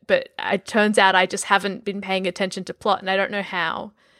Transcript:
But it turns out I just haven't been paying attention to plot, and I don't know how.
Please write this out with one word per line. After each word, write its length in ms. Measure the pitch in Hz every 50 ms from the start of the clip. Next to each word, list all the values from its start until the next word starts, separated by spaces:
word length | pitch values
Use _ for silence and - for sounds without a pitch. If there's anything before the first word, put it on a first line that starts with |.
| _
But 280 | - 190 - - - _
it 280 | - - 92 202 190 -
turns 320 | - - 214 208 214 202
out 180 | 220 196 190 190
I 100 | 185 185
just 180 | 185 196 196 -
haven't 400 | - 202 196 196 202 185 - -
been 160 | 202 190 202
paying 260 | 196 190 190 190 190
attention 380 | 180 175 - 196 185 - 190 180
to 80 | - -
plot, 260 | - - 220 190 -
and 100 | 190 190
I 60 | 190
don't 160 | 196 196 -
know 100 | 202 202
how. 520 | 190 - 190 180 165 160 - - - 208 - _ _ _ _